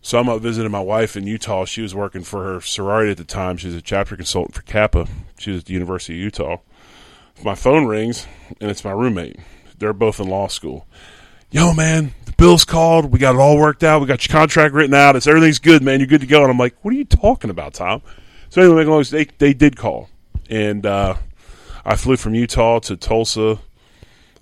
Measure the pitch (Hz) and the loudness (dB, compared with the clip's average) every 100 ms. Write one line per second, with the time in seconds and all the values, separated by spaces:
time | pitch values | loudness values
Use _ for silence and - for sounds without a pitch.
0 | - 120 123 113 117 113 110 101 95 107 | -2 -2 -2 -4 -4 -4 -6 -6 -4 -2
1 | 113 101 98 107 - 98 92 - 110 95 | -2 -6 -10 -10 -6 -6 -6 -10 -10 -10
2 | 101 95 85 101 95 92 - - 98 107 | -10 -12 -12 -10 -10 -10 -10 -8 -4 -2
3 | 110 95 82 107 92 90 90 85 - 98 | -2 -4 -10 -8 -8 -8 -10 -12 -6 -6
4 | 98 92 82 95 85 - - 107 107 - | -6 -8 -8 -6 -6 -10 -8 -2 0 -2
5 | 82 - - _ - 92 85 92 90 92 | -4 -12 -18 _ -12 -12 -8 -8 -8 -10
6 | - 85 101 - 73 98 _ _ _ _ | -10 -10 -10 -8 -8 -8 _ _ _ _
7 | - _ _ _ 107 101 127 151 131 107 | -20 _ _ _ -10 -4 0 2 0 -4
8 | 113 120 - - - - 104 98 104 98 | -6 -8 -12 -20 -20 -12 -10 -8 -8 -4
9 | 123 95 78 - - - _ _ 107 101 | -4 -4 -10 -16 -20 -20 _ _ -8 -2
10 | 110 104 98 95 98 - 78 69 - _ | -4 -4 -6 -6 -6 -10 -12 -16 -18 _
11 | - - _ _ _ 147 170 160 160 160 | -20 -20 _ _ _ 0 0 2 0 -2
12 | 147 - - - 175 170 - 165 165 165 | -4 -10 -12 4 6 6 2 0 2 2
13 | 143 123 135 127 139 147 151 147 160 156 | 2 2 2 4 4 4 2 2 2 2
14 | 135 135 - 156 156 165 151 139 147 139 | 0 -4 0 2 2 4 2 2 2 6
15 | 143 135 147 160 160 143 156 160 135 135 | 6 6 4 6 6 4 6 6 6 0
16 | 135 151 131 147 135 123 123 _ 202 262 | 2 2 4 4 4 2 -2 _ -6 -4
17 | 285 - 202 254 110 85 73 - 90 110 | 0 2 2 0 -6 -10 -12 -8 -6 -6
18 | - - - - - - 180 165 151 156 | -10 -20 -20 -20 -6 4 6 6 4 2
19 | 131 151 151 _ 143 135 147 - 110 64 | 0 -2 -4 _ 0 4 2 2 -8 -8
20 | - - _ - - 110 104 104 104 98 | -14 -20 _ -16 -8 -4 -4 -2 -2 -2
21 | 98 95 - - _ - - - - 107 | -2 -4 -10 -16 _ -20 -20 -16 -4 -4
22 | 123 131 113 110 120 - 113 117 - 95 | 0 -2 -2 -4 -2 0 0 0 -4 -10
23 | - 113 113 110 110 110 - _ _ _ | -4 -4 -4 -2 -2 -4 -10 _ _ _
24 | - _ _ _ | -20 _ _ _